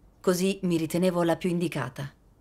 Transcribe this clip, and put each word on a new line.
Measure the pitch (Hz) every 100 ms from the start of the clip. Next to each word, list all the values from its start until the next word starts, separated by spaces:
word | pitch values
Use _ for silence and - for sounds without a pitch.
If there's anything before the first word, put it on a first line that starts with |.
| - _
Così | - 175 190 196
mi | 185 165
ritenevo | 160 170 185 175
la | 170 165
più | 185
indicata. | 175 170 151 131 - 139 - _ _